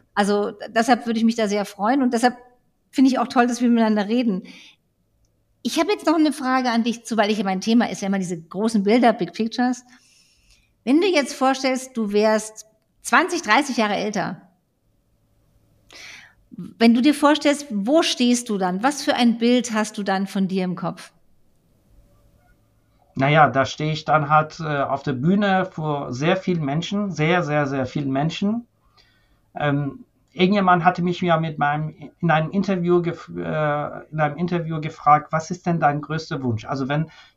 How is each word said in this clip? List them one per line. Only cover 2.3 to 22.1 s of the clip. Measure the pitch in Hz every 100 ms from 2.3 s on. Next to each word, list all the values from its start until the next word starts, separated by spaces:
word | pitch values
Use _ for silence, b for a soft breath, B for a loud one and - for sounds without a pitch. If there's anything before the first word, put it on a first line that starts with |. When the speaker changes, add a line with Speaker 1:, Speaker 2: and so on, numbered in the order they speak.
| 247 - _ _ _ _
Speaker 1:
finde | - 262
ich | 262
auch | 233
toll, | 262 240
dass | 233
wir | 247
miteinander | 233 220 214 202
reden. | 240 233 185 - B B B _ _ _ _ _ _ _ _
Ich | 240 311
habe | 330
jetzt | 415 320
noch | 320
eine | 302
Frage | 277 254 262 247
an | 233
dich | 233 226 -
zu, | 220
weil | 208
ich, | 214
mein | 196 185
Thema | 226 240 214
ist | 185
ja | 196
immer | 196
diese | 180 170
großen | - 180 220 226
Bilder, | 196 240 233
Big | 226 170
Pictures. | - 220 - 247 247 - b b b b b b b b _
Wenn | 220 302
du | 392
jetzt | 311 269
vorstellst, | - 262 262 262 254 254 226
du | 208
wärst | 208 214 220 214 - - _ _ _
zwanzig, | - 233 339 349
dreißig | 214 226 285 240
Jahre | 214 190
älter, | 208 202 160 185 - _ _ _ _ _ _ _ _ _ _ _ _ _ _ B B B B B _
wenn | - 175 - 233
du | 233
dir | 277 294
vorstellst, | 294 294 294 285 -
wo | 202 202 320
stehst | 330 - 247 240 -
du | 202
dann? | 185 185
Was | 254 285
für | - -
ein | 240 233
Bild | 233 247 226
hast | 214 214 -
du |
dann | 202 190 196
von | 202 190
dir | 190
im | 185 175
Kopf? | 170 175 - _ _ _ _ _ _ _ _ _ _